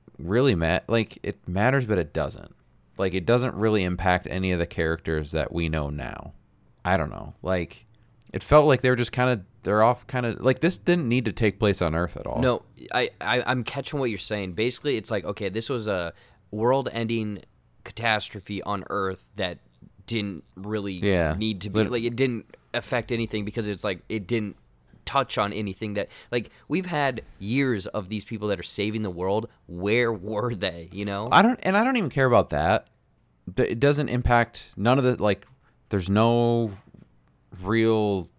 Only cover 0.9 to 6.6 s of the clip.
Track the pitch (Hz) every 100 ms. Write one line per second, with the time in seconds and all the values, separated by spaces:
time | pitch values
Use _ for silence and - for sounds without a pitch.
0.9 | 113 107 - - - - 92 117 139 113
1.9 | 95 78 80 71 - - - _ _ _
2.9 | - 95 90 85 120 127 - 110 107 90
3.9 | 87 90 90 - 92 95 90 85 - 80
4.9 | 80 - 78 76 80 - 85 82 78 71
5.9 | 73 - - - - _ _